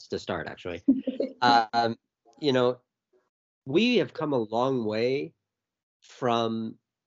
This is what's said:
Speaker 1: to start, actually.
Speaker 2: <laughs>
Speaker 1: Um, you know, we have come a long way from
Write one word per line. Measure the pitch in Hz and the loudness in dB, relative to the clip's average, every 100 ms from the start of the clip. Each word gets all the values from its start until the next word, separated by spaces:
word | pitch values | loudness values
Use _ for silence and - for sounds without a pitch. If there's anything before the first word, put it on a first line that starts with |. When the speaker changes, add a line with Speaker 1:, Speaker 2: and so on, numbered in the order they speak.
| - | -8
Speaker 1:
to | 95 | -8
start, | - 90 76 | -6 -6 -6
actually. | 76 92 85 - | -10 -10 -6 0
Speaker 2:
<laughs> | 254 - - 269 - | 0 0 -4 -6 0
Speaker 1:
Um, | 123 120 110 117 117 113 _ _ _ - | 4 4 4 0 0 -2 _ _ _ -4
you | 143 | 0
know, | 127 123 123 _ _ _ _ _ _ _ _ - | 2 2 0 _ _ _ _ _ _ _ _ -4
we | 156 233 233 | 0 2 2
have | 135 | 0
come | - 156 | -4 -2
a | 135 | -2
long | 107 110 131 131 107 | -2 0 0 0 -2
way | 110 123 135 160 _ _ _ _ _ _ _ | 0 0 -2 -6 _ _ _ _ _ _ _
from | - - 127 117 113 113 113 - _ _ | -20 -6 0 0 0 -2 -6 -12 _ _